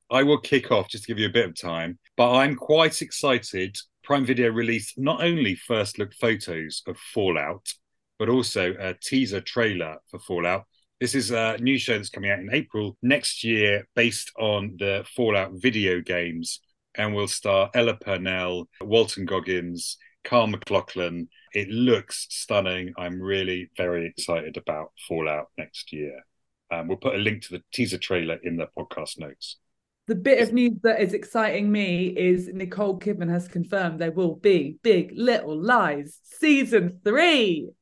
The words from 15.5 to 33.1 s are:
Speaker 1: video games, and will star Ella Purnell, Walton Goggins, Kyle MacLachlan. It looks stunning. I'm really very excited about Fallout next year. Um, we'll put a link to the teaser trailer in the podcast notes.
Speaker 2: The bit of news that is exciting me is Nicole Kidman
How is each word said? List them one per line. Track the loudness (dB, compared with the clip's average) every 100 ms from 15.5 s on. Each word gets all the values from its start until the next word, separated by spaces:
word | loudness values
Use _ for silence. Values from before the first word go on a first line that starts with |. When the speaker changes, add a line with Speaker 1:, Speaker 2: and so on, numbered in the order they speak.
Speaker 1:
video | -2 0 2 2 0
games, | -2 -4 -2 -6 -8 -10 _ _ _
and | -4 -2
will | 0 -2
star | -2 2 2 4
Ella | 2 2 0
Purnell, | -4 -4 -2 -2 -2 -4 -8 -12
Walton | 2 4 4 0 -4
Goggins, | -2 -2 -2 -4 -8 -10 -12 _ _
Kyle | 0 2 2
MacLachlan. | 0 0 0 0 -4 -4 -4 -10 _ _
It | -6 -4
looks | 2 4 4 0 -10 -8
stunning. | -8 -2 0 0 -2 -6 -8
I'm | -8 -6
really | -2 -2 -2 -4 -6 -4
very | -2 -2 -4
excited | -6 -4 -4 -4 -8
about | -6 -6 -8 -14 -8
Fallout | -4 -2 -4 -6 -12
next | -14 -14 -12
year. | -10 -10 -12 -20 _ _ _ -10
Um, | -8 -6
we'll | -4
put | -2
a | -2
link | -2 -4
to | -8
the | -14 -8
teaser | -4 -2 -4
trailer | -2 -2 -2 -4
in | -6 -6
the | -6 -10
podcast | -12 -10 -10 -10
notes. | -14 -14 -16 -18 _ _ _ _ -6
Speaker 2:
The |
bit | 0 4 6
of | 6
news | 4 4 4
that | 2 4
is | 2
exciting | -2 -2 0 0 0 2
me | 2 2 0 0
is | 2 4 2 0
Nicole | -8 -6 -2 -2 -2
Kidman | -4